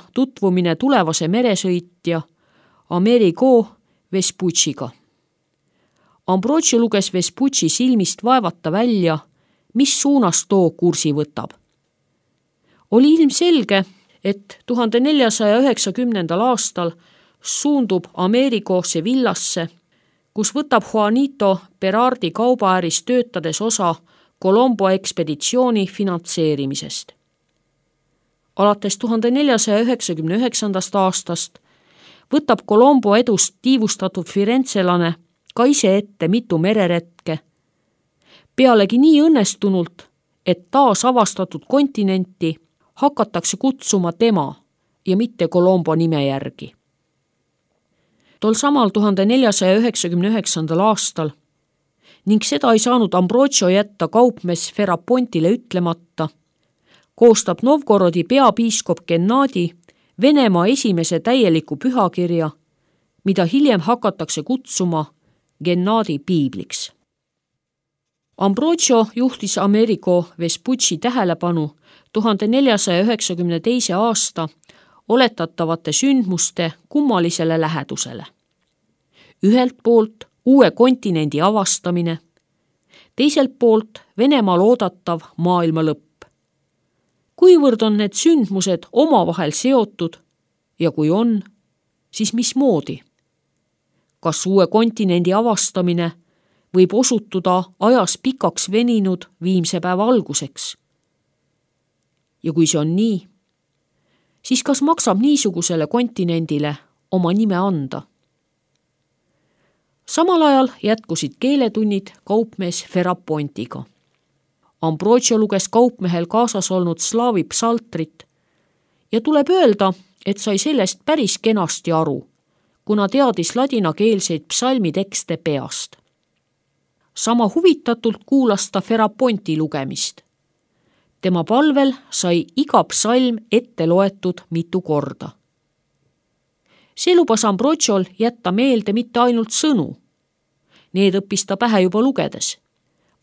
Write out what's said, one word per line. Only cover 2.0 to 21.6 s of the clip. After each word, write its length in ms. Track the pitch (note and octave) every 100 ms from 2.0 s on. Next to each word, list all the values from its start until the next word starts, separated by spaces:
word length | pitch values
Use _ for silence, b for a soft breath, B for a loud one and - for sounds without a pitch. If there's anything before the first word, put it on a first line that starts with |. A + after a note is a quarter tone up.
| E3+ E3 - _ _ _ _ _ -
Amerigo 640 | F3+ G#3 A#3+ F#3+ E3 C4 A#3 A3 _ _ _ _
Vespucciga. 760 | F#3+ F3+ - F3+ - D3+ C3 A#2+ - _ _ _ _ _ _ _ _ _ _ _ _ -
Ambrogio 520 | F#3+ A3+ D#4+ - A#3
luges 340 | A#3 G#3 F#3+
Vespucci 560 | F#3 E3+ - C4+ - E3
silmist 560 | - B3+ A3+ F3 -
vaevata 480 | A3+ C4 G3 - D#3+
välja, 460 | F#3 B3 G#3 E3+ D#3 - _ _ _ _
mis 280 | A3+ C#4 -
suunas 440 | C#4 C#4 A#3 - -
too 220 | G3 E3+
kursi 420 | - F3 D3+ D#3
võtab. 400 | D3 D3 - G#2 _ _ _ _ _ _ _ _ _ _ _ _ _ -
Oli 240 | A3 D4
ilmselge, 720 | D#4+ C#4+ - F4 D#4 G3+ G3 - b b b
et 340 | G3 G3 - - -
tuhande 340 | B3 A3+ A#3+
neljasaja 580 | C4+ D4 A#3 - G#3 A3+
üheksakümnendal 800 | C4+ A3+ G3 F#3 A#3+ G#3 E3 F3
aastal 520 | B3 A#3 - - E3+ - b b b b
suundub 640 | - - C#4+ C#4 G#3+ F#3 -
Amerigo 680 | - F#3 A#3+ C4+ A3 G3+ F3+
Sevillasse, 840 | F3 E3 F#3+ C4 A3+ F#3 - F3+ E3+ _ _ _ _ _ _
kus 180 | G#3+ G#3
võtab 300 | C#4+ D4 A3+ -
Juanito 680 | A3 G#3 B3 C#4 - G3 F#3+